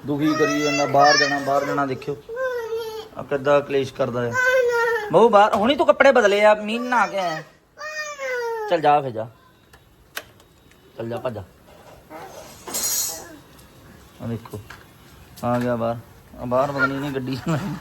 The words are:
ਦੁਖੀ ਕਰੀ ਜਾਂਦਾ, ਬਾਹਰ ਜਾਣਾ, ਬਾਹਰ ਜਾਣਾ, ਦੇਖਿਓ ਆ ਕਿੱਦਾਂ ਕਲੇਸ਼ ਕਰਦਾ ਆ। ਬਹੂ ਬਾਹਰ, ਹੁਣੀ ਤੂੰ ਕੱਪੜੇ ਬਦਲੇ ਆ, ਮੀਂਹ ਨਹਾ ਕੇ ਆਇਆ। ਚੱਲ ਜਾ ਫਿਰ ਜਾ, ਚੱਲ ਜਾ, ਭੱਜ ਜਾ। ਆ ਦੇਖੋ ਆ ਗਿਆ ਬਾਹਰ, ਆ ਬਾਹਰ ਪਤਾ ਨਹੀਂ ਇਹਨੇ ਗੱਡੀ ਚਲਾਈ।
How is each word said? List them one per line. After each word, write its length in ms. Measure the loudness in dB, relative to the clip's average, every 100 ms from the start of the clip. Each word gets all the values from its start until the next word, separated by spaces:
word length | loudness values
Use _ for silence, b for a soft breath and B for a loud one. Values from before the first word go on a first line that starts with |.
| -4
ਦੁਖੀ 280 | 0 0
ਕਰੀ 280 | 2 2 2
ਜਾਂਦਾ, 240 | 0 0 2
ਬਾਹਰ 320 | 6 6 6
ਜਾਣਾ, 220 | 2 0
ਬਾਹਰ 260 | 0 0 0
ਜਾਣਾ, 200 | -2 -2
ਦੇਖਿਓ 320 | -4 -8 -10 -10 -6 -6 -6 -6 -8 -8 -12 -14 -14
ਆ 60 |
ਕਿੱਦਾਂ 380 | -6 -2 2 2
ਕਲੇਸ਼ 320 | 2 -2 -2
ਕਰਦਾ 340 | -4 -4 -2 -2
ਆ। 40 | 0 2 2 2 0 0 -2 2
ਬਹੂ 180 | 4 6
ਬਾਹਰ, 260 | 8 6 4
ਹੁਣੀ 200 | 0 2
ਤੂੰ 120 | 4
ਕੱਪੜੇ 240 | 6 6
ਬਦਲੇ 340 | 6 4 6 6
ਆ, 80 |
ਮੀਂਹ 280 | 4 0 -6
ਨਹਾ 260 | -2 0 0
ਕੇ 120 | -2
ਆਇਆ। 240 | -4 -6 -10 _ _ -14 -12 -10 -10 -8 -6 -6 -4 -6 -2
ਚੱਲ 120 | 0
ਜਾ 200 | 4 2
ਫਿਰ 100 | 0
ਜਾ, 160 | -8 -10 -14 _ _ _ -20 _ _ _ -16 -16 _ _ _ _ _ -20 -12
ਚੱਲ 120 | -10
ਜਾ, 80 | -6
ਭੱਜ 160 | -8
ਜਾ। 100 | -8 -14 _ -20 -20 -20 -20 -20 -18 -18 -18 -20 -18 -10 -6 -4 -4 -6 -8 -14 -20 -20 -20 -20 -20 -20 -20 -20 -12
ਆ 40 | -8
ਦੇਖੋ 320 | -8 -10 -14 -14 -20 -20 -20 -20 -20 -20 -6
ਆ 160 | -2 0
ਗਿਆ 160 | 0 0
ਬਾਹਰ, 220 | -2 -4 -10 -20 -20 -12
ਆ 60 | -2
ਬਾਹਰ 260 | 0 0
ਪਤਾ 140 | 0 -2
ਨਹੀਂ 120 | -2
ਇਹਨੇ 140 | -4
ਗੱਡੀ 240 | -6 -6 -6
ਚਲਾਈ। 400 | -2 -2 -4 -8